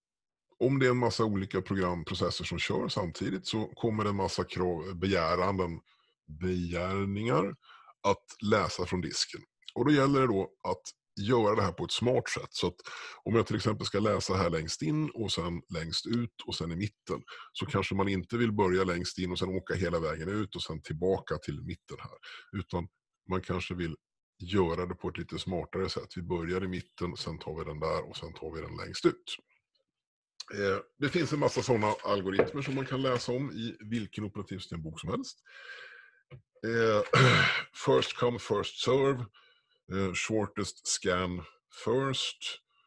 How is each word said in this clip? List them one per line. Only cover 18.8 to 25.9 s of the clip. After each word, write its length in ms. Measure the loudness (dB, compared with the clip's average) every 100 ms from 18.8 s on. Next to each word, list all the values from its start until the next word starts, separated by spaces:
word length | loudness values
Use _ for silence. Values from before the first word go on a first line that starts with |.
längst 340 | 2 0 -2 -4
in 140 | -2
och 80 | -2
sen 100 | -2
åka 240 | -2 -2
hela 260 | 0 2 0
vägen 300 | 0 -2 -2
ut 260 | -2 -4 -6
och 80 |
sen 180 | -6 -8
tillbaka 560 | -6 -2 2 0 -2 -6
till 240 | -6 -8
mitten 360 | -8 -10 -12 -14
här. 180 | -14 -16 -18 -18 -10
Utan 360 | -8 -4 -6 -6 _ _ _ -4
man 120 | -4
kanske 340 | -2 -4 -4 -4
vill 200 | -4 -6 _ _ _ -14
göra 460 | -2 2 2 2 -4
det 100 | -4
på 140 | -6
ett 80 | -6
lite 220 | -8 -6
smartare 500 | -4 -4 -2 -2
sätt. 280 | -2